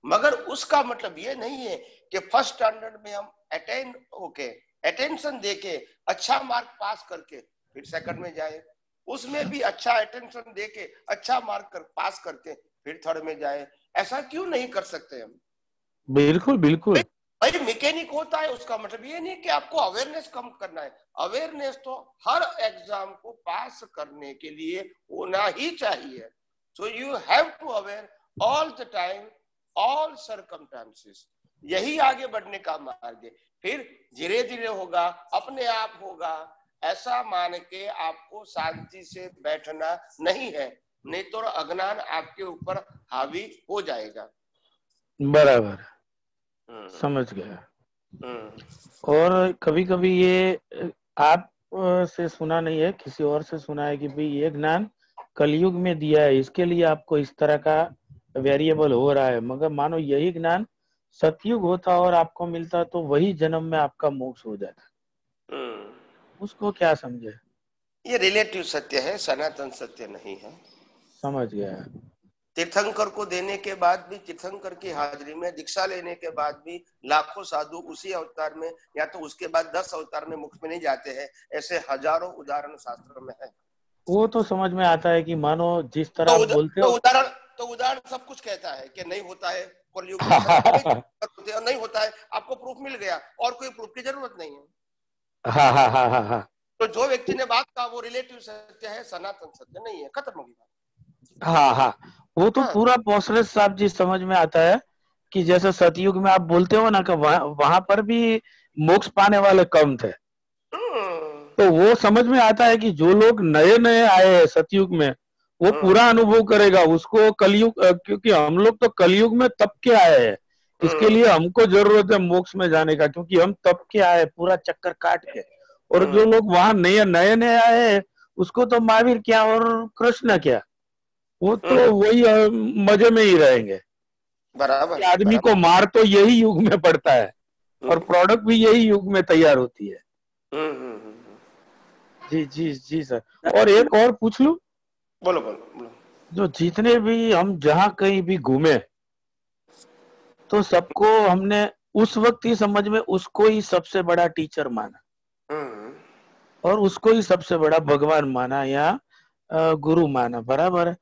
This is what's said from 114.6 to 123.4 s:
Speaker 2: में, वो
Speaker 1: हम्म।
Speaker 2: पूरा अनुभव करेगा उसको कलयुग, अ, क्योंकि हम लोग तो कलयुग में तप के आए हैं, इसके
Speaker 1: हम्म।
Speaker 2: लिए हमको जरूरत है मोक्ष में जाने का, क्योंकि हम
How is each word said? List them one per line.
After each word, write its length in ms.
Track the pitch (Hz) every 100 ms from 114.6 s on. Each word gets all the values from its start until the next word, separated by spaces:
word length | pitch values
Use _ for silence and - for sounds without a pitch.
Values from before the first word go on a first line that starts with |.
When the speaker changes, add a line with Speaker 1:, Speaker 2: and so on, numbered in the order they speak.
| 160 196 190
Speaker 2:
में, 200 | 175 143 131 _ _ _ _
वो 80 | 175
Speaker 1:
हम्म। 120 | 156
Speaker 2:
पूरा 280 | 190 208 240
अनुभव 340 | 226 214 226
करेगा 400 | 208 208 202 185
उसको 480 | 165 165 - 220 220
कलयुग, 480 | 208 196 202 226 -
अ, 120 | 185
क्योंकि 400 | 175 - 208 226
हम 260 | 175 151 170
लोग 220 | 214 214
तो 100 | 233
कलयुग 460 | - 175 196 226
में 140 | 233 254
तप 220 | - 208 _
के 80 | 247
आए 340 | 220 170 143
हैं, 120 | 113 98 _ _ _ _
इसके 140 | 165 156
Speaker 1:
हम्म। 120 | 214
Speaker 2:
लिए 160 | 220
हमको 400 | 233 165 170 208
जरूरत 420 | 220 190 202 214 196
है 80 | 208
मोक्ष 360 | 175 180 180
में 140 | 190 180
जाने 260 | 160 156
का, 120 | 156 151
क्योंकि 280 | 170 170
हम 180 | 185